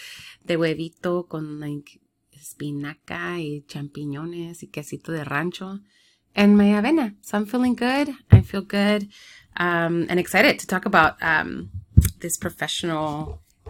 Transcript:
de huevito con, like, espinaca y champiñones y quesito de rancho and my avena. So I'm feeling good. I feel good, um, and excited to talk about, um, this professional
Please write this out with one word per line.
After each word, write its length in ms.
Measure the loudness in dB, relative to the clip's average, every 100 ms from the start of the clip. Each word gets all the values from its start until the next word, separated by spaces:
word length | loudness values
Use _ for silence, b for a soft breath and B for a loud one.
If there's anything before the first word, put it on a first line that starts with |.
| B B B B -4
de 100 | 0
huevito 720 | 0 -2 -6 _ -4 -2 -4
con, 300 | -8 -10 -10
like, 420 | -8 -10 -12 -20 _ _ _
espinaca 1080 | _ -20 -10 -8 -6 -8 -12 -12 -10 -8 -8
y 260 | -8 -8 -10
champiñones 960 | -12 -10 -10 -10 -8 -10 -10 -12 -14
y 60 | -14
quesito 420 | -12 -12 -12 -8
de 140 | -8
rancho 560 | -4 -4 -4 -6 -12 -14 -16 _ _ _ _ 4
and 200 | 6 8
my 220 | 6 4
avena. 380 | 4 2 0 -6
So 140 | -6 -4
I'm 100 | -2
feeling 280 | 0 0
good. 400 | 0 0 0 -2 -4 6
I 120 | 8
feel 200 | 8 -4
good, 460 | -4 0 2 0 -4 b b b b -4
um, 500 | 0 2 2 0 0
and 120 | 0
excited 400 | 0 2 4 2
to 60 | -2
talk 180 | -4 2
about, 340 | 4 4 2
um, 500 | -2 -2 -2 -8 -10 -14 0 4 4 4
this 160 | -8 -6
professional 1040 | -6 -6 -6 -4 -4 -2 -2 -4 -8 -12 _ _